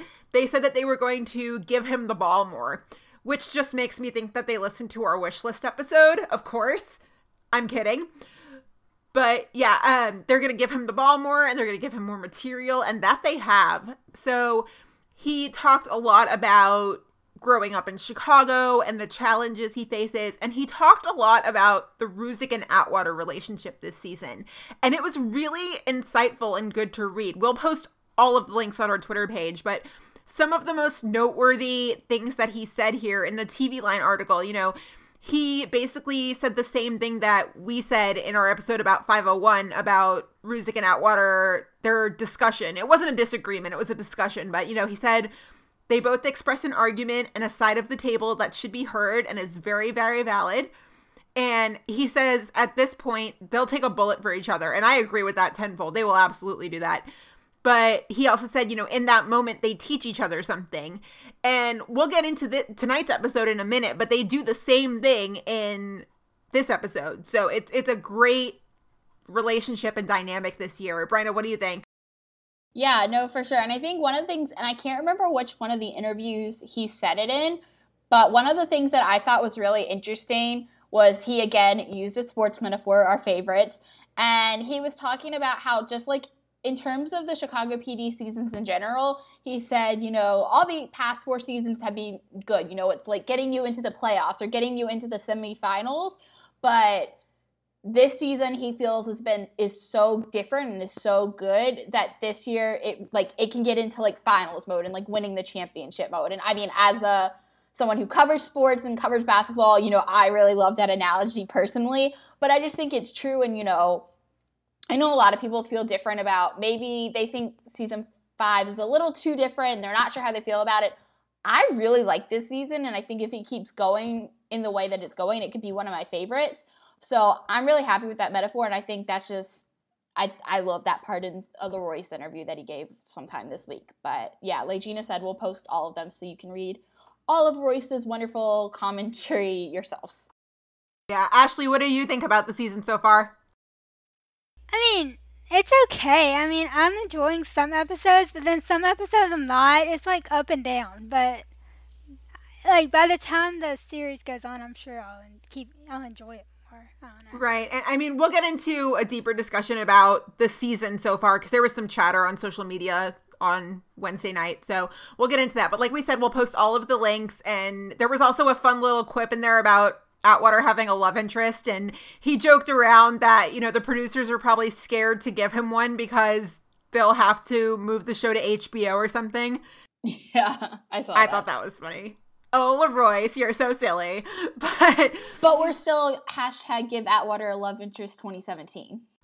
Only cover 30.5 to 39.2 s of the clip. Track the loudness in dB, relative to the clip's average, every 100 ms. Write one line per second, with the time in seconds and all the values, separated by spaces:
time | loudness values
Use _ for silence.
30.5 | 0 -4 -4 -4 -4 -4 0 0 4 2
31.5 | 2 -2 -4 -4 -6 -4 -4 -4 -4 -4
32.5 | -4 -10 -2 -2 -2 -4 -2 -4 -6 -8
33.5 | -4 -4 -2 -2 0 0 0 0 -2 0
34.5 | -2 -4 -4 -12 -20 _ _ -4 -2 0
35.5 | -2 -2 -2 -2 -6 -6 -4 -4 -4 -4
36.5 | -2 -4 -4 -4 -4 -6 -2 2 2 0
37.5 | -6 -8 -6 0 0 2 -2 -2 2 2
38.5 | 0 -2 0 2 2 4 2